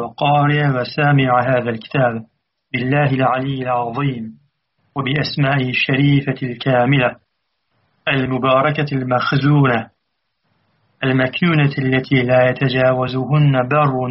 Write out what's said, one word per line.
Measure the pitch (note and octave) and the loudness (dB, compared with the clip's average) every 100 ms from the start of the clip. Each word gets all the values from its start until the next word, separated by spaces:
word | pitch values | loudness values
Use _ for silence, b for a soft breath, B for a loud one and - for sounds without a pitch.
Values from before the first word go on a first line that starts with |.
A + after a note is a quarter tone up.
وقارئ | A#2+ - D3 D3 D3 D3 D3 | -4 -4 0 2 2 0 0
وسامع | B2+ A#2 - D3 C#3+ C3 B2 B2 | -2 -4 0 2 4 4 2 2
هذا | B2+ A#2 | 0 -2
الكتاب | A2+ - D3 B2 A2+ A2+ _ _ _ _ | -6 -4 0 0 -2 -10 _ _ _ _
بالله | B2 B2+ C#3+ C#3+ | -6 -2 0 0
العلي | C3 B2+ B2+ C3+ C3+ | 0 0 -2 -4 -6
العظيم، | B2+ B2 A#2+ A#2 C#3+ A#2+ A2 - _ _ _ _ _ C#3+ | -4 -4 -4 -4 -4 -4 -10 -14 _ _ _ _ _ -8
وبأسمائه | B2 D3 C3 - C3+ C#3 B2+ | -4 -2 -4 -2 0 0 -2
الشريفة | A#2+ - C3+ C#3+ C#3+ C#3 C3 | -2 -2 2 2 2 0 -4
الكاملة | B2+ A#2 C3+ B2+ A#2+ C#3 A#2+ - _ _ _ _ _ _ _ _ - | -6 -6 0 2 2 2 0 -4 _ _ _ _ _ _ _ _ -4
المباركة | C#3 D3 B2+ C3 C3 C#3+ D3 D3 | -2 -2 -2 2 2 2 0 -2
المخزونة | C3+ B2+ B2 - C#3+ C#3 D3 C3+ A#2 A2 _ _ _ _ _ _ _ _ _ _ _ | -4 -2 -2 0 0 2 4 4 2 -4 _ _ _ _ _ _ _ _ _ _ _
المكنونة، | C3 C3 B2+ - F3 D#3 C#3+ C#3+ | -2 0 -2 -2 0 2 0 0
التي | C3 C3 C3 C3+ | -2 -2 0 0
لا | B2 B2+ B2+ | 2 4 2
يتجاوزهن | B2 C#3 C3 B2+ B2+ B2+ B2+ C3 D3+ D3 C3+ B2 | 2 -2 2 2 2 -2 -4 0 2 4 2 2
بر | D3 C#3+ C3 B2+ | 0 0 0 -4